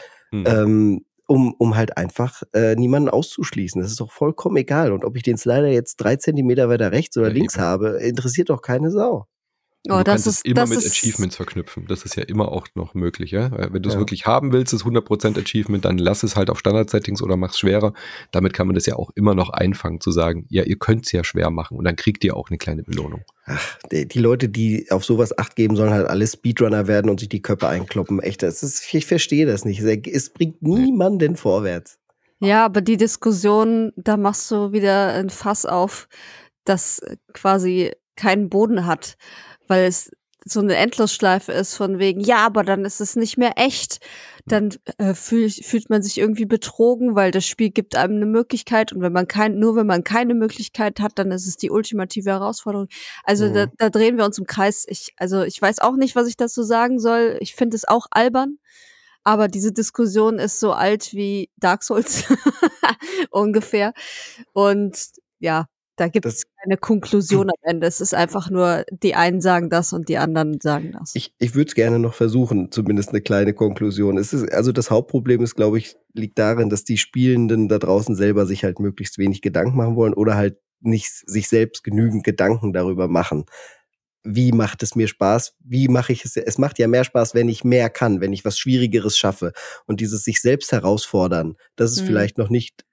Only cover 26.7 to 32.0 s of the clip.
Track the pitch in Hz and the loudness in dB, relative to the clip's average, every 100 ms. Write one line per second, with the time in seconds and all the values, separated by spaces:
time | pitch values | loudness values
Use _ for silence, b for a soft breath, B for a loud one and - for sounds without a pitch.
26.7 | 107 101 104 107 101 104 104 - 101 67 | 2 2 2 2 0 -4 -6 -4 -2 -2
27.7 | 82 95 - 90 98 - 101 90 - 139 | -2 -4 -6 -4 -4 -4 -4 -4 -4 -6
28.7 | - - 165 156 175 - 147 151 101 110 | -8 -4 -4 0 -2 0 2 2 0 -2
29.7 | 101 110 107 - 139 - - 165 160 151 | -2 0 -2 -2 -4 -6 -4 -4 -2 0
30.7 | 202 262 247 185 202 151 170 - 98 101 | 2 2 2 2 2 0 0 0 0 0
31.7 | 87 - - | -4 -10 -20